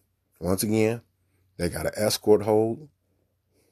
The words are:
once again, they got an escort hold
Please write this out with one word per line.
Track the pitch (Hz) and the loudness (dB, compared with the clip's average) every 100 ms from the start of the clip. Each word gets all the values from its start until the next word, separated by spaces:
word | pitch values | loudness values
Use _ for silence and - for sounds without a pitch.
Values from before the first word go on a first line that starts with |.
| _ _ _ _ | _ _ _ _
once | 87 95 | -4 -2
again, | 110 110 110 117 - _ _ _ _ - | 0 0 0 -2 -10 _ _ _ _ -6
they | 87 | -6
got | 82 82 | -4 -6
an | - | -2
escort | 107 - - 104 | -2 0 4 4
hold | 104 107 110 113 156 _ _ _ _ _ _ _ _ | 4 2 0 -4 -14 _ _ _ _ _ _ _ _